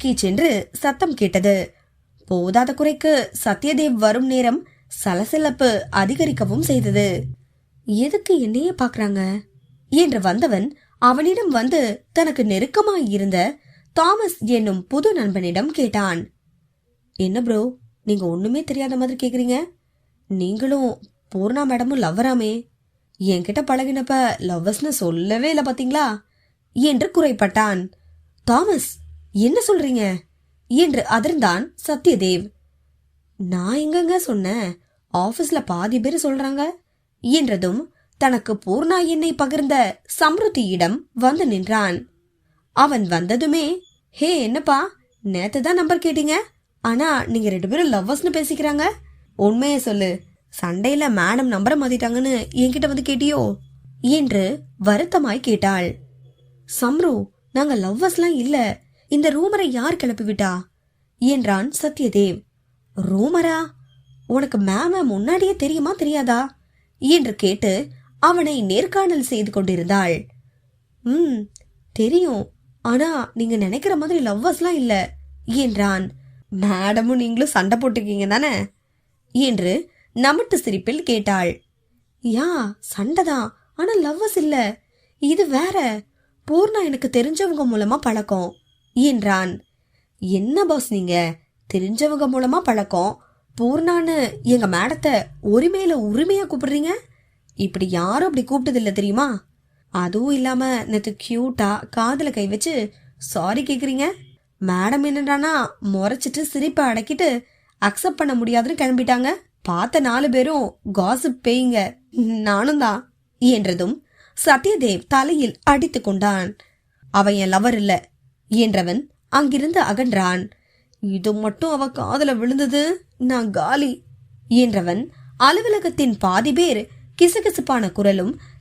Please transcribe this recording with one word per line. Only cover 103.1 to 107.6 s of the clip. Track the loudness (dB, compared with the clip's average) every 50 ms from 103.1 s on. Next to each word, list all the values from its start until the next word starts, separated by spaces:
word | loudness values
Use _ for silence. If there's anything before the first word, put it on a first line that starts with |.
| _ -16
சாரி | -12 -8 -6 -4 -2 -2 -2 -2
கேக்குறீங்க. | -2 -2 -4 -4 -2 -2 -2 -2 -2 -2 -4 -6 -12 -20 -20 _ _ _ _ -6
மேடம் | -4 -2 0 0 0 0 0 0 0
என்னடானா | 0 -2 -2 -2 -2 0 0 0 0 0 -2 -2 -4 -8 -6
முறைச்சிட்டு | -4 -2 -2 0 0 -2 -2 -4 -6 -6 -6 -6
சிரிப்பை | -6 -4 -4 -4 -4 -2 0 0 0
அடக்கிட்டு | 0 0 -2 -4 -4 -2 0 0 0 0 -2 -6 _ _ _